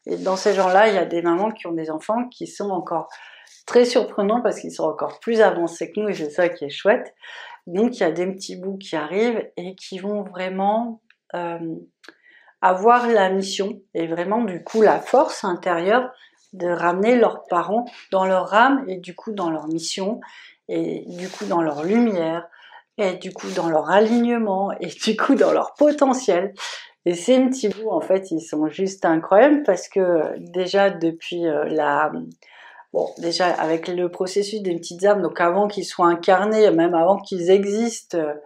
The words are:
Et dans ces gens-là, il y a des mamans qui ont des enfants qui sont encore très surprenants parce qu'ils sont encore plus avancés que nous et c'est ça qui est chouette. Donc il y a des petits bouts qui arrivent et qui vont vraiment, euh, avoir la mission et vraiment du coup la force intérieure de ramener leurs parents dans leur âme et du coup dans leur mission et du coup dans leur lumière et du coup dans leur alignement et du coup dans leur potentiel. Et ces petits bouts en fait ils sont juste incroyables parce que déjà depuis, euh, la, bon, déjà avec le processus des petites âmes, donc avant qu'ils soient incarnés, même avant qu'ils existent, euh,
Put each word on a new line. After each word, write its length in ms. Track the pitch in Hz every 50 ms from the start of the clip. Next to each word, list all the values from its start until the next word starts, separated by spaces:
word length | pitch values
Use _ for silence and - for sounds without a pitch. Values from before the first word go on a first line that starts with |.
| _
Et 120 | - -
dans 180 | 175 - 190 190
ces 180 | 190 - 208 190
gens-là, 360 | 190 185 185 185 196 220 220
il 60 | 202
y 40 | 190
a 60 | 165
des 160 | 170 170 170
mamans 300 | 170 175 170 180 208 220
qui 140 | 220 - -
ont 60 | 175
des 180 | 170 160 156 156
enfants 380 | 156 160 - - 220 240 247 -
qui 160 | - - -
sont 260 | - - - 202 202
encore 360 | 185 170 160 - 175 160 - - - - - - - - - - - - _
très 200 | - - 247 247
surprenants 560 | 247 - 247 202 - - - 196 202 226 247
parce 180 | 233 196 175 -
qu'ils 120 | - -
sont 120 | - - 160
encore 360 | 156 151 - - - - -
plus 220 | - 226 233 220
avancés 500 | 214 190 175 170 170 165 - - 170 160
que 80 | - 208
nous 100 | 214 208
et 40 | 180
c'est 180 | 165 156 147
ça 180 | - 185 175 170
qui 160 | 170 - 147
est 40 | 139
chouette. 440 | - - - 196 240 247 - - - _ - - - - - - - - _
Donc 300 | 180 170 196 226 247 254
il 40 | -
y 20 | 196
a 80 | 160
des 140 | 165 175 180
petits 300 | 190 185 - - - 185
bouts 220 | 180 180 196 196
qui 180 | 196 - - 170
arrivent 520 | 156 151 151 180 202 226 247 226 202 - - -
et 180 | 175 175 185 185
qui 240 | - - - 190 180
vont 240 | 190 202 208 208 190
vraiment, 800 | 185 175 180 185 185 185 190 196 202 214 226 240 233 226 - _ _ _ _ _ _ -
euh, 400 | 175 175 170 170 170 165 165 160 165 - - _ _ _ - - _ _ _ _ _ _ _ _ _
avoir 460 | 196 185 185 185 202 233 240 247 240
la 220 | 233 226 202 190 185
mission 500 | 190 196 190 - - - 190 208 226 - - _ -
et 140 | 165 165
vraiment 360 | 165 165 170 175 190 214 240 233
du 200 | 190 175 165 -
coup 180 | - - 220
la 180 | 214 180 147 -
force 440 | - - - 269 - - - - -
intérieure 680 | 190 175 165 - 185 170 165 175 196 220 254 254 254 - _ - _ _ _ _ _ 202
de 140 | 185 175
ramener 480 | 175 175 165 165 175 175 190 202 233 254
leurs 300 | 240 220 - - - -
parents 380 | - 180 175 165 180 208 240 247 - - - - _
dans 140 | 190 190 190
leur 280 | 190 190 185 175 - 190
âme 280 | 220 240 277 277 247 185
et 100 | 185 185
du 180 | 175 - 180 170
coup 160 | - - 226
dans 200 | 208 196 180 165
leur 160 | 156 151 151
mission 520 | 156 165 165 160 - - 202 190 202 240 247 - - - - - - _ _ _
et 380 | - 170 165 165 - - - -
du 220 | - 175 175 180 190
coup 160 | - - 208
dans 160 | 196 185 170
leur 220 | 165 156 139 147 160
lumière 680 | 180 214 233 240 226 196 175 160 160 165 170 165 - _ - - - - - - _ _
et 160 | - 208 185 175
du 180 | 180 185 185
coup 180 | 175 - - 196
dans 180 | 185 180 165 165
leur 220 | 160 156 147 156
alignement 800 | 185 208 220 220 240 240 240 240 240 233 220 202 190 190 196 190 - -
et 80 | 180
du 280 | 160 - - - 220 202
coup 200 | - - - 269
dans 180 | 208 185 165 -
leur 220 | - - - -
potentiel. 800 | - 294 302 285 294 277 269 247 262 - 208 175 175 190 202 - - - - - - - - _ _ -
Et 80 | 175 175
ces 260 | 175 - 240 262 254 262
petits 240 | 254 262 - - 202
bouts 220 | - 208 220 214
en 100 | 185 160
fait 300 | - - 190 190 190 -
ils 100 | 165 156
sont 260 | 156 - - 151 156
juste 380 | 156 - - 196 185 - - -
incroyables 580 | 175 160 165 165 - 190 208 262 294 294 285 294
parce 240 | - 185 180 -
que 500 | - - 196 185 175 170 160 151 - - -
déjà 500 | 170 175 175 185 185 180 - 196 196 196
depuis, 560 | 185 165 165 165 165 165 - - 175 175 170
euh, 200 | 160 147 147 151
la, 460 | 151 156 156 147 143 143 147 156 151 165 165 165 165 - _ _ _ - - - - - - - _ -
bon, 140 | - - - - -
déjà 280 | 170 170 165 - 185
avec 400 | 175 - - 160 156 165 165 165
le 220 | 185 175 175 180 175
processus 520 | 175 - 190 180 - 202 202 196 220 214
des 140 | 196 185 170
petites 300 | 165 165 - 175 170 190
âmes, 160 | 202 208 196
donc 180 | 175 156 - -
avant 280 | 170 170 175 196 208
qu'ils 180 | 202 - 190 175
soient 220 | - - - 175
incarnés, 600 | 170 170 170 175 202 185 185 202 214 220 220 214 190
même 220 | 165 165 170 175 175
avant 220 | 165 165 185 202
qu'ils 340 | 196 - - 196 175 170 180
existent, 680 | 190 202 202 202 202 220 233 233 220 - - - -
euh, 160 | 170 156 147 147 147 -